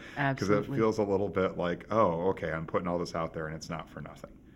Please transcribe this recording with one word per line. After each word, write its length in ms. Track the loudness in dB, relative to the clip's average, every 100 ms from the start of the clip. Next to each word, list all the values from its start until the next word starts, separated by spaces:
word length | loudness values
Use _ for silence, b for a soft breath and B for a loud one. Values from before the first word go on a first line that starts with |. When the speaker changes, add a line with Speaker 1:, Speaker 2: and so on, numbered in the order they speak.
| B -2
Speaker 1:
Absolutely. 600 | -2 0 2 2 2 2
Speaker 2:
feels 200 | 2 4
a 60 |
little 260 | 2 2 2
bit 280 | 2 0 0
like, 280 | -2 -2 0
"Oh, 380 | 4 4 4 2
okay, 200 | 0 -2
I'm 140 | -4 -2
putting 220 | -2 0
all 100 | -2
this 160 | -2
out 200 | -2 -4 -4
there 100 | -6
and 100 | -8
it's 140 | -8
not 180 | -8 -8
for 140 | -12
nothing." 300 | -12 -14 -16 -18 B